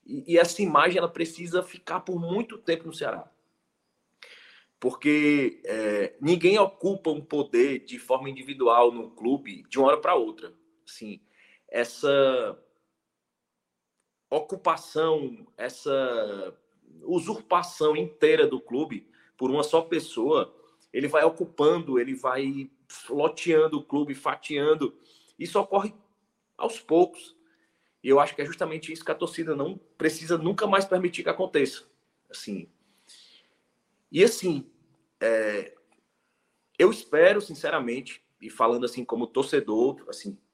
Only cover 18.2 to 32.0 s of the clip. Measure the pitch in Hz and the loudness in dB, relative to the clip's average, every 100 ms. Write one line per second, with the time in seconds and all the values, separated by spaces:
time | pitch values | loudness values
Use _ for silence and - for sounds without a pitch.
18.2 | 151 160 143 127 - 123 151 110 - _ | 4 6 4 0 -6 -6 -4 -8 -16 _
19.2 | _ - 127 143 147 165 165 165 - - | _ -6 -2 -2 2 0 0 -4 -4 -4
20.2 | 123 151 98 - _ _ _ 120 139 151 | 0 2 0 -6 _ _ _ -6 0 2
21.2 | 160 165 180 - 147 175 147 127 123 131 | 2 2 -4 0 2 2 0 0 0 -4
22.2 | 131 127 135 139 135 _ _ - - 139 | -4 -4 -4 -6 -10 _ _ -20 -8 -2
23.2 | 156 156 175 156 156 156 - 143 143 135 | -2 -2 2 4 4 0 -4 -2 -2 -4
24.2 | 151 151 - 147 147 160 131 - _ _ | -6 -6 -4 -2 2 2 0 -6 _ _
25.2 | _ - 175 202 202 196 208 - _ _ | _ -14 -4 -2 0 0 -2 -6 _ _
26.2 | _ _ _ - - - - 160 180 - | _ _ _ -8 -8 -8 0 4 2 0
27.2 | - _ _ _ _ _ _ _ 127 139 | -20 _ _ _ _ _ _ _ 2 4
28.2 | 143 - 147 165 160 160 160 160 - 160 | 4 -2 -8 -6 -8 -8 -12 -10 -8 -6
29.2 | 170 - 165 143 147 190 - - 160 156 | -6 -6 -6 -4 -4 -8 -16 -4 -2 -2
30.2 | 165 170 160 196 208 196 190 185 180 175 | -2 -2 -2 -2 0 0 2 0 -2 -4
31.2 | 175 165 185 151 139 - - _ | -6 -4 -2 0 0 -2 -18 _